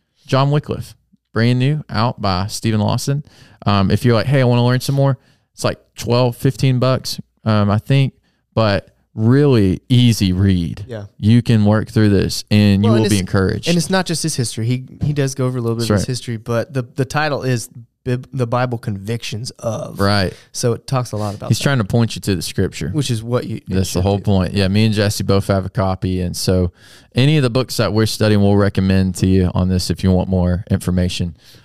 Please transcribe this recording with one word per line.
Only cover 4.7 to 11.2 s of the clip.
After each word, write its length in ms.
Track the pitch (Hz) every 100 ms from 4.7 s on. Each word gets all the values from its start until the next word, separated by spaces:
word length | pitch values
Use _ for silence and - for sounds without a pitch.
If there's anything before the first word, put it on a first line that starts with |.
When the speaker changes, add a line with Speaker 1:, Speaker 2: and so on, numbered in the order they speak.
| 127
Speaker 1:
some 140 | - 139
more," 220 | 139 131 _ _ _
it's 100 | -
like 160 | 113 - _ -
twelve, 420 | - 120 127 120
fifteen 400 | 135 - 135 127
bucks, 400 | 127 131 - - - _
um, 260 | 110 107 101
I 80 | 104
think, 340 | - 139 135 - _ _ _
but 420 | - 110 98 - _ _ -
really 680 | 110 135 147 120 95 87 -
easy 440 | 123 123 110 95
read. 520 | 92 98 92 82 - 101
Speaker 2:
Yeah. 180 | 113 98
Speaker 1:
You 240 | -